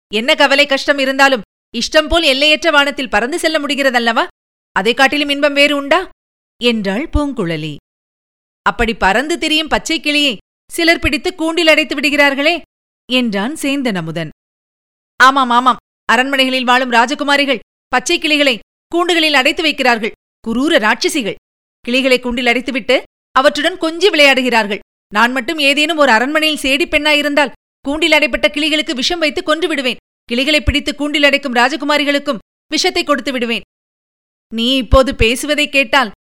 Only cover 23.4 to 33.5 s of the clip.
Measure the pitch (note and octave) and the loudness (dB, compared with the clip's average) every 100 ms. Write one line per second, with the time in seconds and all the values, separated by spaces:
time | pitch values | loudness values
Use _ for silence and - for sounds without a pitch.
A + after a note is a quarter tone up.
23.4 | C#4+ D4 D#4+ F4+ D#4+ E4 G4 D#4+ C#4 C4 | 2 2 -4 -2 -6 0 0 4 4 4
24.4 | B3+ A3+ G3+ G#3 _ _ _ G#3 A#3 C4 | 2 0 0 -6 _ _ _ 0 0 0
25.4 | B3 D#4+ C#4 C#4+ D4+ D#4 C#4 A3 C4 D#4 | -6 0 0 2 0 2 4 4 2 0
26.4 | D#4 D4 C4+ C4+ E4+ D4+ D4+ D4 D4 D4 | -2 -2 -2 -2 0 0 0 0 0 0
27.4 | C4+ - _ _ C4+ D#4 E4 D4+ D4 C#4+ | 0 -4 _ _ -8 -2 2 2 2 0
28.4 | D4 D4 D#4 D4+ D4+ C4 B3+ F4 D#4 - | -2 -2 -2 -2 -4 -4 -4 -2 -2 -4
29.4 | - E4 E4+ D4 B3+ G#3 _ _ - A#3+ | -2 -2 -2 -2 -4 -6 _ _ -6 -4
30.4 | C#4 D4+ D4 C#4+ C#4+ - D4 D4+ C#4+ C#4 | 0 0 0 -2 -4 -6 -4 0 2 2
31.4 | C#4 A#3+ B3+ D#4 D4 D4 C#4+ C#4+ C#4+ A3+ | -2 0 0 0 -2 0 0 -2 -2 -8
32.4 | _ _ - D#4 F#4 F4+ E4+ C#4+ C4 B3+ | _ _ -8 -2 -2 -2 -2 -2 -2 -4
33.4 | A#3 | -4